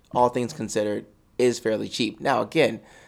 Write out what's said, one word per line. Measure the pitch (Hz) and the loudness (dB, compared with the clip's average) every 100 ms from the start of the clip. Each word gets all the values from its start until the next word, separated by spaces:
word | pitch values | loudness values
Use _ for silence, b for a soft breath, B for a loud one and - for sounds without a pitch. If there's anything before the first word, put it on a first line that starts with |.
| b | b
all | 127 123 | 2 2
things | 123 117 | 2 -6
considered, | - 107 110 107 104 - _ _ - | -6 -4 -2 -2 -4 -8 _ _ 2
is | 123 113 | 2 2
fairly | 113 107 104 | -2 -2 -4
cheap. | - - - | -2 -4 -2
Now, | 135 120 | 0 0
again, | 110 160 120 110 B B | 0 2 2 0 B B